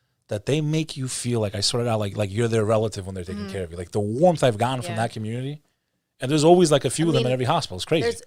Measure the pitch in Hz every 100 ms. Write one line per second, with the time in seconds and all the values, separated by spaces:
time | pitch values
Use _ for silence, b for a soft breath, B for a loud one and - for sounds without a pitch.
0 | _ _ _ 107 - 147 151 160 156 -
1 | 127 - 120 117 104 104 - 123 120 110
2 | 101 107 104 101 117 113 107 110 110 101
3 | 95 95 90 98 101 98 87 87 87 110
4 | 104 117 180 165 135 104 117 131 113 110
5 | 117 113 107 120 131 147 _ _ _ _
6 | _ _ 127 151 156 175 170 143 135 -
7 | 165 135 127 127 127 160 - 92 - 165
8 | 233 226